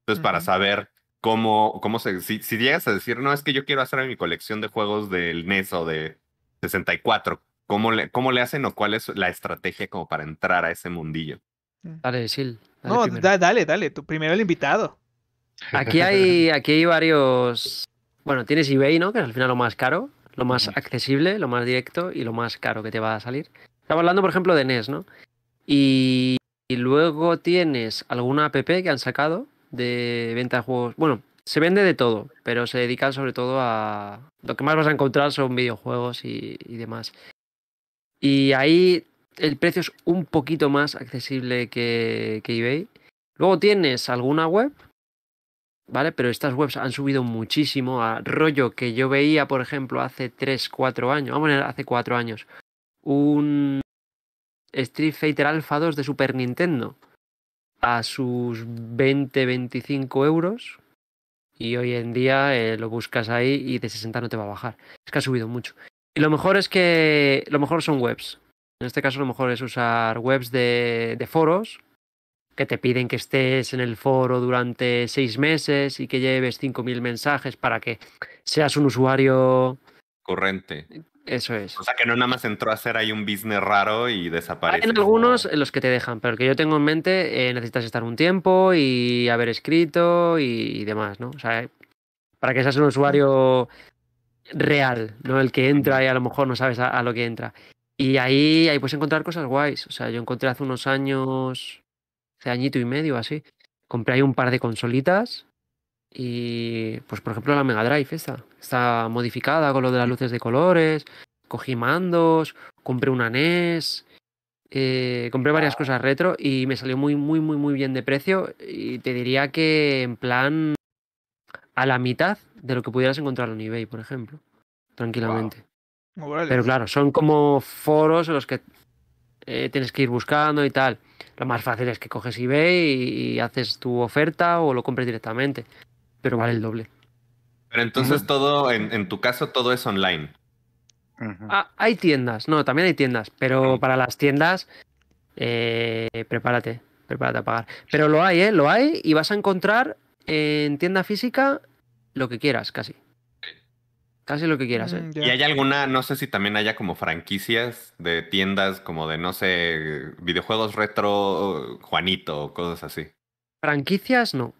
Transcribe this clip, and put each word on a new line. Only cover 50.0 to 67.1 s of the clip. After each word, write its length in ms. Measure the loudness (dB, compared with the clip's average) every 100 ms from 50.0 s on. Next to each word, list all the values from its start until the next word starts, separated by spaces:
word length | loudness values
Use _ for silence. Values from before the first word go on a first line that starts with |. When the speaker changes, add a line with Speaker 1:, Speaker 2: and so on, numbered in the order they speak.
Speaker 3:
hace 300 | -4 -6 -10
tres, 380 | _ -4 -4 -6
cuatro 440 | -2 -2 0 -2
años, 180 | -2 -2
vamos 160 | 0 2
a 40 |
poner 100 | 2
hace 200 | 0 -6
cuatro 320 | -4 -2 0 -2
años, 300 | -2 -8 -14 -20 _ _ _ _
un 800 | 0 2 4 4 2 2 0 -2 -8 _ _ _ _ _ _ _ _
Street 420 | -6 -4 0 -2
Fighter 320 | 0 -2 2 2
Alpha 320 | 0 -2 0
dos 180 | 0 -2
de 80 |
Super 300 | -4 0 0
Nintendo 640 | 0 -4 0 0 0 -4 -10 _ _ _ _ _ _ _ _
a 220 | 0 0
sus 640 | -2 -6 -4 -2 -4 -6 -10
veinte, 800 | -12 -10 0 2 2 0 0 0
veinticinco 760 | 0 -4 -8 -4 -4 -2 2 4
euros 520 | 4 0 -4 -12 -20 _ _ _ _ _ _ _ _
y 180 | -4 -2
hoy 180 | -2
en 180 | -4 -2
día, 420 | 0 2 4 2 2
eh, 200 | 0 -2
lo 140 | -4
buscas 380 | -6 -4 -4 -2
ahí 260 | 0 0 0 -2
y 120 | -4
de 100 | -6
sesenta 320 | -8 -8 -6
no 80 | -6
te 80 | -6
va 80 |
a 40 | -8
bajar. 280 | -8 -10 -12 -20 -20 -6
Es 60 |
que 60 | -4
ha 40 |
subido 260 | -2 -2 -2
mucho. 260 | -8 -10 _ -20 _ _
Y 60 | 0
lo 80 | 2
mejor 280 | 4 4 2
es 120 | 2
que, 760 | 2 4 4 4